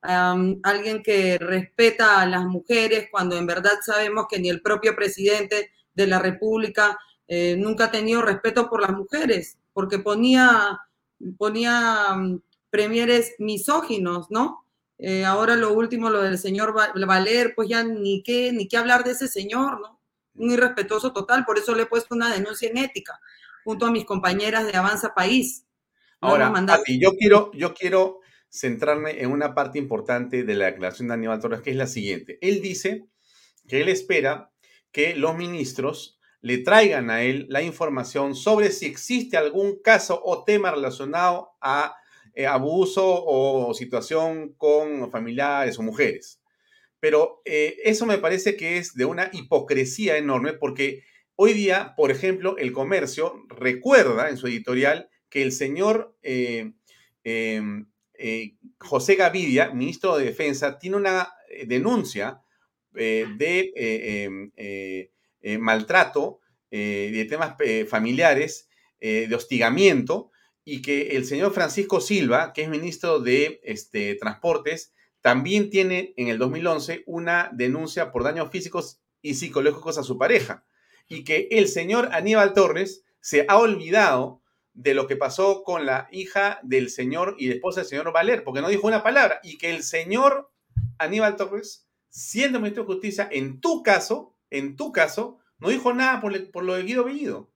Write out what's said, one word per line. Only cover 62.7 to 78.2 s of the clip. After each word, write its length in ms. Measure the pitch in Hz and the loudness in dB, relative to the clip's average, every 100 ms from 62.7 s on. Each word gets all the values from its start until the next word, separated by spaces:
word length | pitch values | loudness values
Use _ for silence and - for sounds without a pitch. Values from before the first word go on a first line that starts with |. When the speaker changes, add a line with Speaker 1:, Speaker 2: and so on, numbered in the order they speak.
| _ _ - | _ _ -6
Speaker 2:
eh, 300 | 113 110 110 104 | -2 0 -2 -4
de, 220 | 151 180 | -2 0
eh, 120 | 190 - | -2 -4
eh, 760 | 113 110 110 104 101 95 101 _ | -4 -4 -4 -6 -6 -10 -14 _
eh, 560 | 104 98 95 95 95 _ _ _ | -12 -10 -8 -10 -12 _ _ _
eh, 160 | - 107 | -8 -4
maltrato, 840 | 113 113 107 175 175 147 147 - _ _ _ | 0 0 2 2 4 0 -4 -6 _ _ _
eh, 380 | 110 104 101 101 | -8 -4 -4 -4
de 140 | 110 110 | -4 -4
temas, 300 | 147 123 123 | -2 -4 -2
eh, 260 | 143 110 107 | -2 -2 -2
familiares, 840 | 113 110 131 165 135 151 - _ _ _ _ | -2 0 2 4 4 0 -6 _ _ _ _
eh, 260 | 110 110 113 | -4 -2 -2
de 80 | 117 | -4
hostigamiento, 960 | - 120 117 139 196 147 107 160 - _ _ _ | -2 0 2 6 4 4 0 -4 -4 _ _ _
y 180 | - 139 | -14 -12
que 360 | 131 143 143 139 | -4 -4 -2 -4
el 80 | 127 | -4
señor 260 | 143 196 | -2 0
Francisco 480 | 196 165 131 196 185 | 0 -2 -2 0 -2
Silva, 540 | - 208 139 120 160 | 0 0 2 2 0
que 80 | - | -6
es 80 | 156 | -6
ministro 500 | 151 170 165 170 156 | -4 -6 -6 0 0
de, 400 | 123 131 147 - | 2 2 2 -4
este, 520 | - 107 - 110 104 101 | -12 -12 -8 -6 -6 -6
Transportes, 800 | - 107 170 151 147 160 - _ _ _ | -8 -4 0 0 -2 -8 -12 _ _ _
también 500 | 131 127 143 208 208 | 2 2 2 0 0
tiene 440 | 190 190 180 185 - | 0 0 0 -6 -6
en 100 | 120 | -4
el 100 | 113 | -2
dos 140 | 127 | -2
mil 160 | 151 170 | -2 -2
once 360 | 156 147 165 - | -2 -4 -10 -10
una 440 | 170 170 175 233 | -8 -2 -2 -2
denuncia 580 | - 123 143 160 - 165 | -2 -2 -2 -6 -4 -4
por 120 | 123 | -2